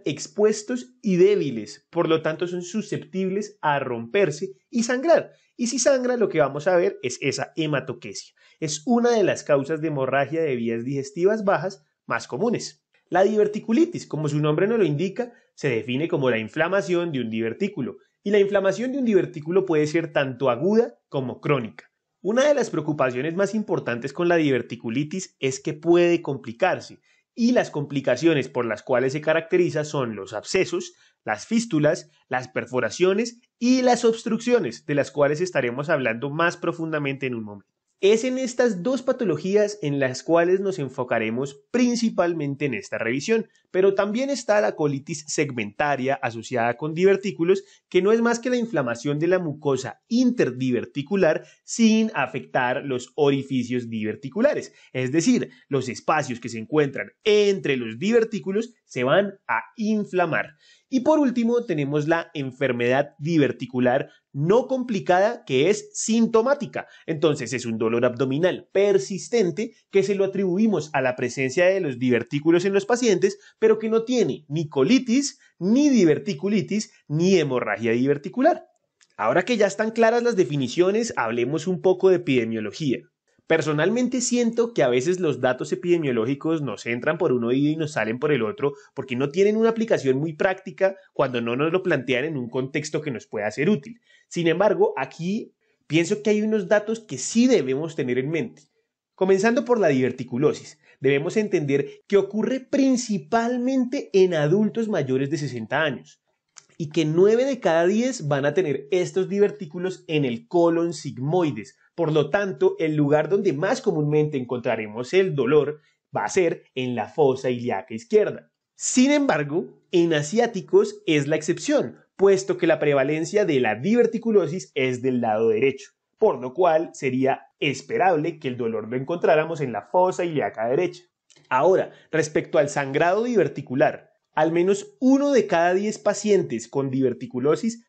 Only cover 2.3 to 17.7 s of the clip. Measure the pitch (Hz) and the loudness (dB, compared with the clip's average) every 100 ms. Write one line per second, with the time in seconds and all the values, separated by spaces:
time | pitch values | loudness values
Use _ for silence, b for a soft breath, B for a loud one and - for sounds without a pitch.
2.3 | 156 175 180 175 220 202 139 - 185 190 | -4 -6 -6 -6 -8 -6 -8 -8 -6 -4
3.3 | 196 208 - 156 143 131 117 117 202 180 | -4 -8 -6 -2 -2 -2 -6 -4 0 0
4.3 | 151 190 - _ 233 226 254 330 311 - | -2 -10 -12 _ -4 -2 0 4 2 2
5.3 | b b b 233 269 294 262 247 240 196 | b b b -4 0 2 2 0 0 0
6.3 | 160 135 143 165 180 190 - 127 - 143 | 2 0 0 0 2 2 -2 -8 -4 -4
7.3 | 131 131 - 156 143 127 117 107 95 - | -2 -6 -4 -2 -2 -4 -12 -12 -16 -18
8.3 | _ b b 156 - - 240 240 226 170 | _ b b -8 -6 0 2 4 4 2
9.3 | 117 - 143 127 160 160 147 127 135 135 | 0 2 0 2 -4 -2 -2 0 0 0
10.3 | 160 160 123 117 113 120 139 131 170 185 | 0 -2 0 -2 -4 -4 -6 -6 0 2
11.3 | 226 196 160 185 - _ _ - 117 - | 2 0 0 -2 -10 _ _ -6 -6 -4
12.3 | 127 233 165 - - _ _ - 175 202 | -2 -2 -2 -6 -16 _ _ -2 2 4
13.3 | 214 208 208 - 233 339 - - 147 151 | 4 0 0 0 2 2 0 -8 -6 -2
14.3 | 147 151 151 202 233 170 143 190 196 240 | 0 0 2 2 2 0 0 -4 -4 -10
15.3 | B B - 147 113 120 123 170 165 131 | B B -6 -2 -2 -2 -4 -2 0 0
16.3 | 113 110 156 165 196 170 175 175 139 113 | 0 -2 -2 0 0 0 -2 -2 -4 -4
17.3 | 110 113 - 196 | -4 -4 -2 -6